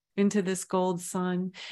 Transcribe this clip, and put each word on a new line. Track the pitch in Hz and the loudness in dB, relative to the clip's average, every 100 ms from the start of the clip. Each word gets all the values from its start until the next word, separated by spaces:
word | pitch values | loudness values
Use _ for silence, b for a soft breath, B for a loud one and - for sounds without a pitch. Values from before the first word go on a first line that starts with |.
| _ - | _ 2
into | 202 208 | 2 4
this | 185 185 - | 0 -2 -2
gold | 190 185 175 | 0 2 0
sun, | - 190 180 180 185 - B | -4 -2 0 0 -2 -6 B